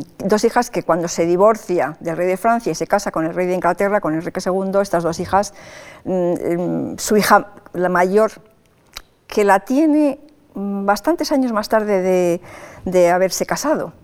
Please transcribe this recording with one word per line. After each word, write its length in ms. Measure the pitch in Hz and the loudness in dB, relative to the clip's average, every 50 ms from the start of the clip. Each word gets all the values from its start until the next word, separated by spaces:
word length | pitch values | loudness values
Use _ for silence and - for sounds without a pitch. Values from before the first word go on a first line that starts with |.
| 143 - - - - | -8 -10 -12 -8 0
dos 180 | 185 214 214 - | 0 0 2 2
hijas 260 | 226 - 247 240 - | 2 2 0 -2 0
que 120 | - 180 | -4 -6
cuando 260 | - - 165 175 165 170 | -2 0 0 0 -2 -4
se 160 | - - 170 | -2 -2 0
divorcia 720 | 170 175 175 196 220 226 220 - - 180 170 127 147 156 - | 2 4 4 4 4 4 2 -4 -4 -2 -2 -2 -2 -6 -8
del 180 | - 165 165 160 | -8 -8 -4 -2
rey 100 | 180 185 | -2 -2
de 80 | 185 | -2
Francia 340 | 185 - 170 233 233 - 165 | 0 0 0 0 0 -2 -4
y 40 | 160 | -4
se 120 | - 165 | -4 -2
casa 240 | - - 208 - 208 | 0 0 0 0 -2
con 140 | - 170 160 | -4 -4 -4
el 100 | 160 175 | -2 -2
rey 120 | 175 180 | -2 -2
de 80 | 180 185 | -2 -2
Inglaterra, 460 | 180 175 170 180 - 202 202 208 208 | 0 0 0 0 0 0 0 0 0
con 120 | - 160 156 | 0 -2 -4
Enrique 280 | 160 175 165 - 185 | -4 -6 -6 -8 -6
segundo, 400 | - 190 180 190 196 190 190 196 | -4 -2 -2 -2 -2 0 0 0
estas 200 | 202 196 - 170 | 0 0 -2 -2
dos 160 | 170 160 165 - | -2 -2 -4 -4
hijas, 340 | 175 - 185 196 208 - - - - - - - - - - - _ | -4 0 0 0 0 -2 -10 -18 -20 -20 -20 -20 -20 -20 -20 -14 _
mm, 80 | - | -4
mm, 840 | 185 185 175 175 175 - - 143 170 175 180 165 165 160 135 107 82 - | -2 0 0 0 -2 -2 -2 -4 -2 -2 -2 -4 -4 -4 -6 -8 -8 -10
su 180 | - - 214 | -2 0 2
hija, 320 | 214 185 - 208 202 - - - - - - | 2 4 4 4 4 4 0 -12 -20 -20 -10
la 160 | - 170 180 180 | -4 -2 -2 0
mayor, 420 | 180 175 180 185 196 214 220 202 - - - - _ _ _ _ _ _ _ _ _ - - _ _ _ _ | 2 2 0 2 2 2 2 0 -2 -10 -20 -20 _ _ _ _ _ _ _ _ _ -20 -20 _ _ _ _
que 160 | - - 214 | -6 -2 0
la 180 | 208 202 190 196 | 4 4 4 2
tiene, 600 | 196 - 254 277 320 311 285 302 302 285 269 - - - _ _ _ _ _ | 2 0 0 2 2 4 4 2 2 0 -2 -4 -14 -20 _ _ _ _ _
mm, 300 | 202 202 202 196 196 196 | -8 -6 -6 -4 -2 0
bastantes 480 | 196 202 202 - 311 339 - 302 - | 0 0 0 0 -2 -2 -2 -2 0
años 180 | 311 269 262 247 | 0 0 0 0
más 180 | 226 208 220 - | -2 -4 -2 0
tarde 320 | 226 220 214 208 202 185 | 0 0 2 2 0 0
de, 380 | 180 185 185 180 180 175 170 175 - - - - - - - - - | 2 2 2 2 2 2 0 -2 -4 -14 -20 -20 -20 -20 -20 -10 -8
de 260 | 190 175 180 175 170 | 0 4 4 4 6
haberse 360 | 180 180 190 185 - - - | 4 4 2 0 0 -4 -4
casado, 480 | - 170 - - 294 311 185 - 165 - - | -4 -4 -4 -2 -2 -2 -2 -4 -8 -10 -18